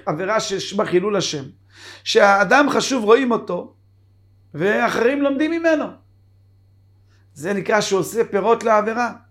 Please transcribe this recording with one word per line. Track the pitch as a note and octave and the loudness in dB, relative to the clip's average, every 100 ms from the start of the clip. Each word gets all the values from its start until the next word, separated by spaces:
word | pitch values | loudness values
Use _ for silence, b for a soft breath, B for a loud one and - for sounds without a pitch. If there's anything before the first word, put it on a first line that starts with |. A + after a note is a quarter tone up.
| G3+ | -6
עבירה | D#3+ F#3+ A3 | -6 -2 -2
שיש | - F#3+ - | -2 -6 -6
בה | G3 | -4
חילול | G3 F3+ G#3 G3 | 0 0 0 -2
השם, | - D3 C3 - _ B B B | -4 -6 -10 -20 _ B B B
שהאדם | - A3 G3+ G3 F#3+ C4 C#4+ | 0 4 6 4 4 4 4
חשוב | A3+ - C4 | 0 -2 0
רואים | G#3 B3 B3+ | 4 4 4
אותו, | A3 - F3+ - _ _ _ _ _ _ _ _ | -2 -4 -8 -10 _ _ _ _ _ _ _ _
ואחרים | D3 G3 A3+ A#3 - A#3 C#4+ | -4 -2 0 0 2 0 2
לומדים | C#4 C4+ D#4 | 0 0 -2
ממנו. | E4+ E4 D4+ B3+ - _ _ _ _ _ _ _ _ _ _ _ _ _ | 0 0 0 -2 -12 _ _ _ _ _ _ _ _ _ _ _ _ _
זה | D3+ E3 | -12 -6
נקרא | G3+ F3 G#3+ | -6 0 0
שהוא | - F#3+ | 0 -2
עושה | - A3 | -2 -2
פירות | A3+ G3+ G3+ A#3 | -2 0 0 0
לעבירה. | A3+ G#3+ G#3 A3+ A#3 F3+ _ | 2 0 0 -4 -6 -8 _